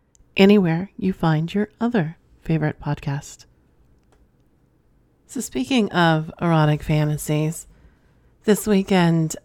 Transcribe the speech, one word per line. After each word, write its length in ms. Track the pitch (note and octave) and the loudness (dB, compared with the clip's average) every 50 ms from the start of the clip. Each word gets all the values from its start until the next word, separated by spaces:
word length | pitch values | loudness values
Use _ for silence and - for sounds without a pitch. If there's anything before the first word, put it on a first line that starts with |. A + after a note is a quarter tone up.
| _ _ _ _ _ _ - | _ _ _ _ _ _ 0
anywhere 560 | - G3 G3 G#3 G#3 F#3 E3 E3 E3 F#3 G3+ _ | 4 6 6 6 6 4 2 0 -2 -4 -8 _
you 160 | - - F#3+ F#3+ | -6 -6 -6 -4
find 400 | - - E3 D#3+ D3+ D#3+ E3+ - | -2 0 0 0 0 -2 -4 -4
your 160 | G3+ G#3 - _ - | -4 -4 -6 _ -6
other 380 | A3+ A#3+ A#3+ A3 D#3 D3+ E3+ - _ _ _ _ | -4 -2 0 0 -2 -2 -6 -12 _ _ _ _
favorite 400 | - - D#3+ D#3 D3+ D3+ - - | -6 -4 -2 -2 -2 -2 -4 -6
podcast. 640 | - D3 D3 - - - C#3 C#3 - - - - - _ _ _ _ _ _ _ _ _ _ _ _ _ _ _ _ _ _ _ _ _ _ _ _ _ _ _ _ _ _ _ _ _ _ _ _ | -6 -8 -8 -6 -6 -6 -8 -8 -8 -14 -20 -20 -20 _ _ _ _ _ _ _ _ _ _ _ _ _ _ _ _ _ _ _ _ _ _ _ _ _ _ _ _ _ _ _ _ _ _ _ _
So 160 | - - C4+ A3 | -14 -10 -10 -10
speaking 500 | - - C4 C4 - C#4 B3 G#3 F#3+ - | -8 -6 -6 -4 0 0 0 0 0 0
of 400 | F3 F3 E3 D#3+ D#3 D#3 E3 - - | 2 2 2 2 2 -2 -6 -8 -4
erotic 420 | F3+ E3+ E3 D#3+ D3+ D3+ D3+ D3+ - | -2 0 2 2 2 2 0 0 -2
fantasies, 840 | - D#3 D3+ D3+ D3+ D3+ D3 - - D3+ D3+ D#3 D#3 D#3+ - - - - _ - - _ _ _ _ _ _ _ _ _ _ _ | -2 -2 0 0 -2 -4 -4 -4 -4 -2 -2 -2 -4 -6 -8 -14 -20 -20 _ -20 -20 _ _ _ _ _ _ _ _ _ _ _
this 220 | - G#3 G3 - | 0 0 0 0
weekend, 680 | G#3+ G#3 F#3+ G3 - G3+ F#3 F3 E3+ E3 E3 D#3+ D#3+ - - | 0 0 0 2 2 2 2 4 4 2 2 0 -2 -4 -8